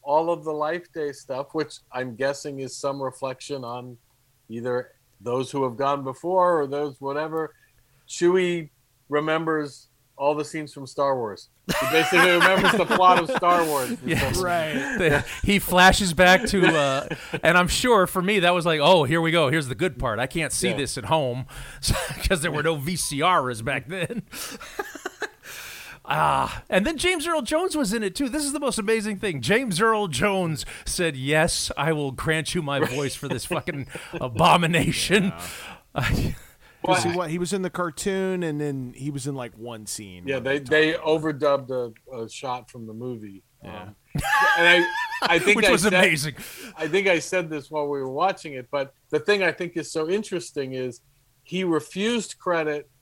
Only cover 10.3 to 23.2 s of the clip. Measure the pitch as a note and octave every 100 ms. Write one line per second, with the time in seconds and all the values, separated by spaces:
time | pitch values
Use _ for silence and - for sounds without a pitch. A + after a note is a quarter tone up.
10.3 | D3+ D3 D#3+ D3 C#3+ C3+ - C#3 C3+ A2
11.3 | F#2+ - _ - D5+ D#5+ - - - -
12.3 | F3 F3 F#3+ F#3+ G#3+ E3+ F3+ F#3 F3+ E3
13.3 | E3 F3 F3 D#3+ C#3+ B2+ - B2 - C3+
14.3 | - - F3 D#3 B3+ C#4 B3 E3+ D3 -
15.3 | - - G3+ - F3+ F#3 F#3+ G3 D#3 F3+
16.3 | F#3 A#3+ G3 F3 D#3+ C#3 C3+ - - -
17.3 | - D#3 F3 F3+ - B3+ A3 F3+ F#3+ F3+
18.3 | G#3+ F3 F3+ E3+ D#3 D3 F#3 C3 E3 E3
19.3 | E3 C#3+ D#3+ C3+ G#2+ F3+ B2+ B2 G#2+ C3+
20.3 | E3+ D3 - F#3 D#3+ C3+ - G2 D#3+ C3
21.3 | B2 C3 - - - - - - - -
22.3 | F#3 E3 D3+ D#3 D#3 C#3 F3 - C#3